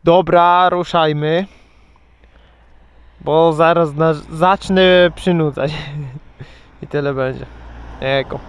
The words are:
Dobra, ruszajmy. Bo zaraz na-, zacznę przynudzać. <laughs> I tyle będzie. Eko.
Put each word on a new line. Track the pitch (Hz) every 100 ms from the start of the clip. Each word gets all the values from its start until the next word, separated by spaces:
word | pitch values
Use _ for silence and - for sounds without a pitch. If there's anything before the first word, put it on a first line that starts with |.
Dobra, | 160 175 170 170 175 175 180
ruszajmy. | 180 170 175 156 147 151 170 196 - _ _ _ _ _ _ _ - _ _ _ - - - - _
Bo | 143 156 165
zaraz | 156 165 170 160
na-, | 143 160
zacznę | 151 - 160 180 196 - 190 185 180 175
przynudzać. | 175 185 175 151 135 143 156
<laughs> | 139 147 139 139 - - 139 - - -
I | -
tyle | 147 143
będzie. | 135 131 127 131 - - - - -
Eko. | 135 135 135 135